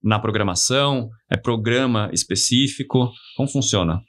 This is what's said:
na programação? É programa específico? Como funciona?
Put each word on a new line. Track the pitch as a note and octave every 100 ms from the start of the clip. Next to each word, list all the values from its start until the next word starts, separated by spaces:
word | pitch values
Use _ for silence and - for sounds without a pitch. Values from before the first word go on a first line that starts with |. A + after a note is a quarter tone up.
na | G#2+ G#2+
programação? | A2 G#2 G2+ F2 - C3 C#3+ C3+ A2+ A2+ -
É | B2
programa | B2 A#2 A2 A#2+ C3 A2+ G#2
específico? | F2 - G2 - B2 C3+ - C#3 C3 B2 - - -
Como | C3+
funciona? | C#3 A#2 G#2 E2+ E2